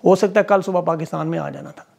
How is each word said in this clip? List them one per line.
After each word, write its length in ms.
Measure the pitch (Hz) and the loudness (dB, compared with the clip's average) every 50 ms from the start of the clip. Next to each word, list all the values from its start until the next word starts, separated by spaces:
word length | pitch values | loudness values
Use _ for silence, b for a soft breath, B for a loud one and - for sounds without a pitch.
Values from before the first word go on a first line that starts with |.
| - | 6
हो 120 | 185 190 | 4 4
सकता 240 | 185 - 196 185 214 | 4 4 2 2 0
है 60 | 196 | 2
कल 160 | - 208 196 | 4 2 2
सुबह 180 | 170 - 185 180 | 2 0 -2 -2
पाकिस्तान 440 | 170 170 165 160 160 156 - 160 156 | 0 -2 -2 -4 -4 -8 -6 -6 -4
में 120 | 160 165 165 | -4 -4 -6
आ 100 | 147 143 | -6 -8
जाना 200 | 135 139 143 143 | -10 -12 -16 -18
था 160 | 147 - - _ _ | -18 -20 -20 _ _